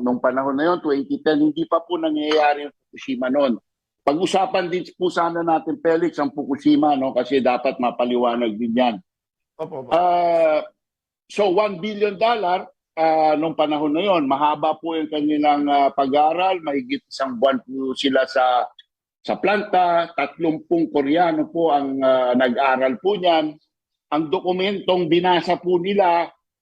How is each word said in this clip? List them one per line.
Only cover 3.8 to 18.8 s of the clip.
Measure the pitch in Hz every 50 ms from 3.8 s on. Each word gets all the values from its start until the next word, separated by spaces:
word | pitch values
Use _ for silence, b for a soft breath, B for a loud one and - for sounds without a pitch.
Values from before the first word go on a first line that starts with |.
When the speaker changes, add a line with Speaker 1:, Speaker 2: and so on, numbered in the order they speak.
| _ _ _ _ -
Speaker 1:
Pag-usapan | 139 147 165 185 160 - 190 190 185 - 190 185
din | 165 175 185 - - - -
po | 180
sana | 175 - 175 170 170 170 170 165
natin, | 170 165 156 156 165 147 -
Felix, | - 165 165 165 175 165 - 151
ang | 143 139 -
Fukushima, | 147 131 120 139 - - 151 147 139 151 151 143 135
no? | 131 135 -
Kasi | 123 123 - 139 135
dapat | 120 127 123 123 - 139 - -
mapaliwanag | 123 120 113 - 123 120 123 120 123 120 117 120 120 113 104 107
din | 120 117 113
yan. | 123 123 120 107 92 - _ _ _ _ _ _ _ _ _ _
Speaker 2:
Opo, | - 160 160 160 135 127
opo. | 123 160
Speaker 1:
Ah, | 170 180 180 175 175 170 170 170 165 165 156 156 151 - - _ _ _ _ _ _ _ _ _ _ _
so, | - - - 208 196 175
one | 202 214 208 196 165
billion | 185 214 214 202 208 208 196 175
dollar, | 220 233 240 226 190 175 180 190 214 - _ _ _ _ - 165
ah, | 160 160 156 156 156 156 151 147
nung | 160 165 156
panahon | - 151 147 151 147 151 151 147
na | 160 196
yon, | 208 185 170 143
mahaba | 131 135 139 151 151 151 147 156 156 156
po | 156 - 165 165
yung | 160 156
kanilang, | 156 156 151 147 151 151 147 147 147 147 147 143 143
ah, | 143 143 139 135
pag-aaral, | - - 139 135 135 147 151 156 165 175 185 190 190 180
mahigit | 156 151 143 139 127 123 139 135 _
isang | - - - 135 135 123 113
buwan | 131 135 135 123 -
po | - 131 135 135 131 127
sila | - - 139 131 131 131
sa, | 131 - 135 127 127 123 123 - - _ _